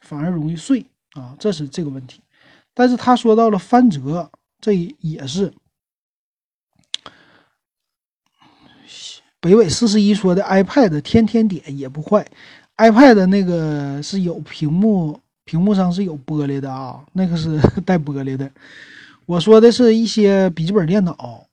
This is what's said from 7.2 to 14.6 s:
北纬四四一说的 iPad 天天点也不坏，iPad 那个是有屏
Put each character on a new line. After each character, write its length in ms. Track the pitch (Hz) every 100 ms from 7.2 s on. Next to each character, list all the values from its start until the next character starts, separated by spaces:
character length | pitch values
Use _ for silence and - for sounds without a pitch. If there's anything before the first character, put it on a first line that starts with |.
| _ _ _ _ _ _ _ _ _ _ _ _ _ _ _ _ - - - - _ _
北 140 | 165
纬 140 | 214 185
四 180 | - 233
四 140 | 208
一 120 | 202
说 220 | 208 185
的 80 | 175
iPad 580 | 202 190 190 294 214 147
天 220 | - 226
天 220 | 220 226 220
点 320 | 175 - 139
也 100 | 131
不 140 | 143
坏， 260 | 156 208 - _ - - _ -
iPad 480 | 226 220 277 214 185
那 180 | 202
个 580 | 180 170 156 147 143 139
是 200 | 147 196
有 180 | 175 165
屏 300 | 151 -